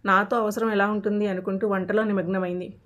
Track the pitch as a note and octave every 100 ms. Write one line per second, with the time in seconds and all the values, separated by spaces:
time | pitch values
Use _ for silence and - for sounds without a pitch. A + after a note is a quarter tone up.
0 | G3+ F#3+ G3+ A#3+ G#3+ G#3+ A3+ G3+ G3+ G#3+
1 | G#3 G#3 G#3 F#3 F#3 F#3+ G#3+ F#3+ F3+ G#3
2 | A3 G3 F3 F#3+ F3+ F3+ F3+ -